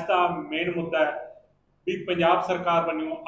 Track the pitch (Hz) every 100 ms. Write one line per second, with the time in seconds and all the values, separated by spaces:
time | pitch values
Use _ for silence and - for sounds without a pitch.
0 | - 185 180 151 151 156 175 170 165 160
1 | 147 - - - _ _ _ _ - 175
2 | - 170 165 185 185 175 175 170 165 156
3 | 160 160